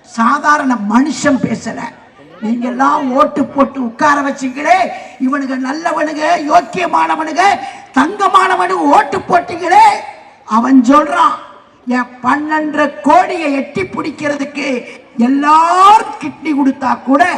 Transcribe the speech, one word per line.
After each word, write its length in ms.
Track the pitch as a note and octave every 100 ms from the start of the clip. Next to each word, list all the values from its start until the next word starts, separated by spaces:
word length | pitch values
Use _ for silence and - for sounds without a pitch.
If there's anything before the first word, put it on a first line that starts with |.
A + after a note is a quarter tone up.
சாதாரண 760 | _ - A3+ C#4+ D4+ D4 C4+ A#3 G3+
மனுஷன் 520 | A#3 D4+ - C#4+ C4
பேசல. 360 | - G#3 A3+ - - - - _ C#3+ -
நீங்க 260 | A3 A#3+ B3
எல்லாம் 440 | B3 C#4 D4+ C4+
ஓட்டு 320 | B3+ D4 D4 B3+
போட்டு 380 | C#4 C4 C4+
உட்கார 380 | A#3+ - D4+ C#4+
வச்சீங்களே, 560 | C#4 - C4 B3+ D4+ F#4 E4 - - -
இவனுங்க 380 | C4 C#4+ C4 C4 C4
நல்லவனுங்க, 580 | D#4 E4+ D4+ D4+ D4+ D#4 - D4
யோக்கியமானவனுங்க, 960 | E4+ - F#4 F4 - D#4+ D#4 D#4 D4+ G4 F#4 - - -
தங்கமானவனுங்க 920 | C4 D4+ G#4 G4 - F#4+ F4+ F4+ F#4 D4
ஓட்டு 240 | - - F#4+
போட்டீங்களே. 680 | - F4+ - E4+ E4+ G4 A4 - - - - _ -
அவன் 340 | A3 B3+ C4+ A3+
சொல்றான், 500 | D4 D4+ - - - - - _ _ B3
"என் 280 | B3 B3 -
பன்னெண்டரை 640 | B3 C#4+ D4+ D#4 D4+ D4 D4 -
கோடியை 500 | C4+ E4+ - F4+ D4+
எட்டி 280 | C#4 A#3+ -
பிடிக்கிறதுக்கு 880 | F#4 - D#4 - D4 C#4+ C4+ - C#4 B3 - - - -
எல்லாரும் 1000 | A#3+ C#4 D4 D#4 E4 F4+ G#4 A4 - -
கிட்னி 320 | D4+ - D#4
கொடுத்தா 380 | C#4 C4+ C4 B3+ A#3+
கூட 200 | - C#4 F4+